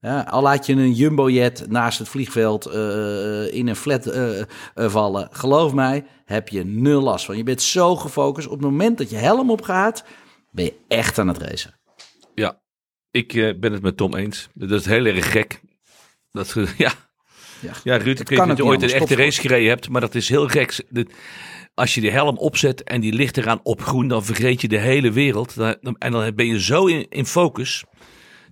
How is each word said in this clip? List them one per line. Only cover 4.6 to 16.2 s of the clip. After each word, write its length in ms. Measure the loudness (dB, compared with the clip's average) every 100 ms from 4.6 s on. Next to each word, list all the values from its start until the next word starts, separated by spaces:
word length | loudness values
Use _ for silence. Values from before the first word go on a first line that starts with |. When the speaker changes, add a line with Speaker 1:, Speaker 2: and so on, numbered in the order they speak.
| -18
Speaker 1:
vallen. 540 | -4 0 2 0 -2 -6
Geloof 400 | -6 2 4 4
mij, 300 | 2 0 0 -6 _
heb 240 | _ -6 -4
je 160 | -6
nul 360 | -4 0 4 4
last 220 | 2 -2
van. 120 | -6 -6
Je 60 |
bent 200 | -4 -2
zo 340 | 0 2 2 2
gefocust. 500 | -2 0 0 -2 -8
Op 60 |
het 100 | -4 -2
moment 280 | 2 2 0
dat 120 | -4
je 60 | -2
helm 340 | 2 2 2
opgaat, 540 | 0 0 0 0 -2 -14 -20 -20 _ _
ben 140 | -6
je 100 | -4 -6 _
echt 300 | 0 0 0
aan 100 | -2
het 100 | -2
racen. 360 | -8 -10 -12 _ _ _ -20 _ _
Speaker 2:
Ja, 260 | -4 -4 -6 _ _ _ _ _
ik, 240 | -4 -2
eh, 240 | 0 0 0
ben 140 | -4
het 100 | -2
met 140 | -2 0
Tom 180 | -2
eens. 340 | -2 -6 -8 -14
Dat 160 | -12 -2 -2
is 60 | 2
heel 180 | 2
erg 260 | 2 0 0
gek. 300 | 0 -2 -8 _ _ _ _ _ _